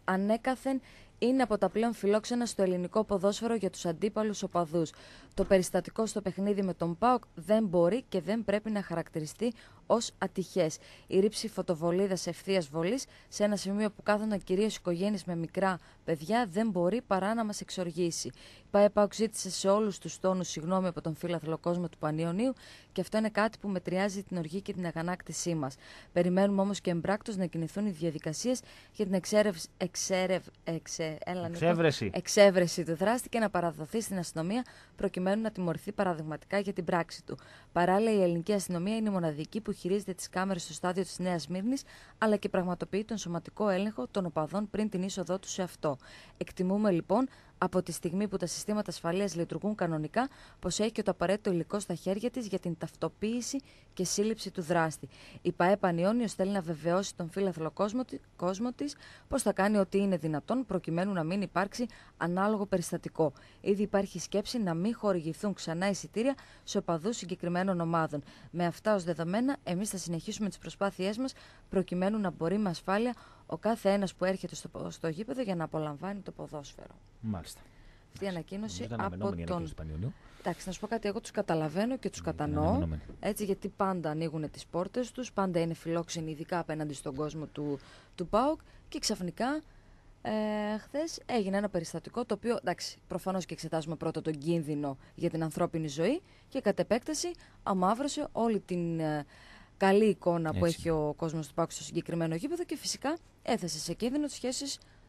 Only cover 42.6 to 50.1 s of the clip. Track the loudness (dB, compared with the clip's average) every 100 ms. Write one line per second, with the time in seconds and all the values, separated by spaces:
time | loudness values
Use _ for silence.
42.6 | 0 -2 -2 -4 -2 -6 -4 -6 -6 -2
43.6 | 0 2 0 -4 -4 -2 -2 -2 -2 -2
44.6 | -2 -2 -2 -2 -2 -4 -2 -4 -4 -4
45.6 | -4 -2 -2 -2 -8 -20 -20 -12 -10 -2
46.6 | 0 4 4 4 4 2 2 -4 -20 -2
47.6 | 0 2 0 -4 -2 -2 -2 -2 -4 -4
48.6 | -2 -2 -4 -4 -2 0 0 0 -2 -2
49.6 | -2 0 0 0 0